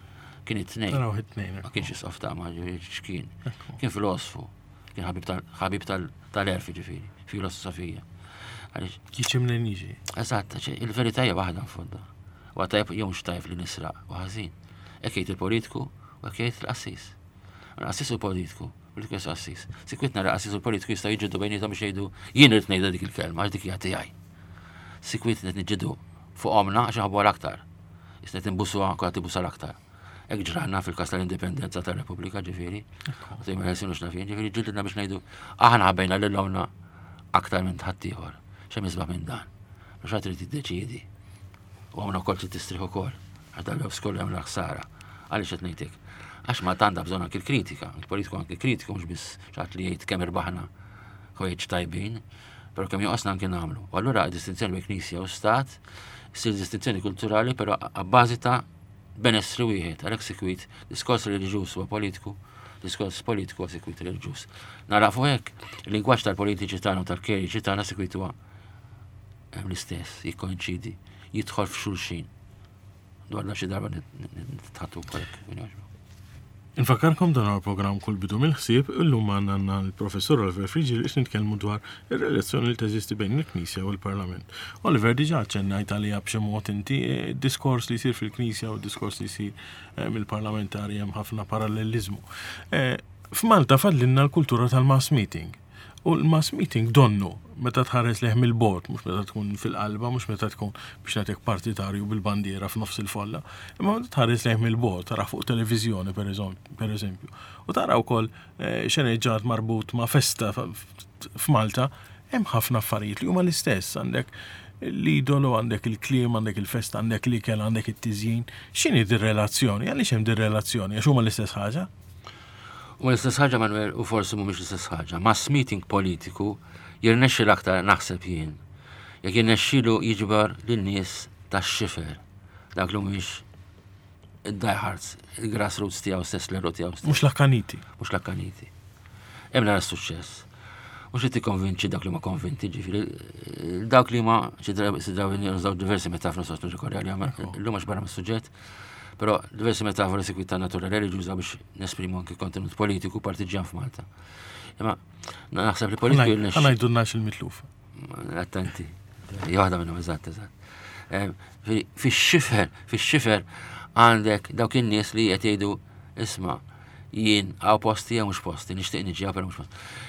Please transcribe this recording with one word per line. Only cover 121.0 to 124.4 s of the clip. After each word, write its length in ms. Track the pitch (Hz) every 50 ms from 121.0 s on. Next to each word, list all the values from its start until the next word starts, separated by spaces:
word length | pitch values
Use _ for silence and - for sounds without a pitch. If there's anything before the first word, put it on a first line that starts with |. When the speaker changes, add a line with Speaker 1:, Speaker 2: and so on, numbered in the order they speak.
| 110 147 139
Speaker 2:
huma 100 | 123 113
l-istess 320 | 110 107 - 107 101 -
ħaġa? 320 | 104 101 104 117 165 185 185 - - - - - - - - - - - - - - - - - - - - - -
Speaker 1:
Huma 120 | - 131
l-istess 280 | 123 113 - 131 - 135
ħaġa, 180 | 143 139 127 117
Manuel, 340 | 113 104 104 107 107 101 - -
u 40 | 113 98
forsi 280 | 113 107 98 95 -
mhumiex 220 | 104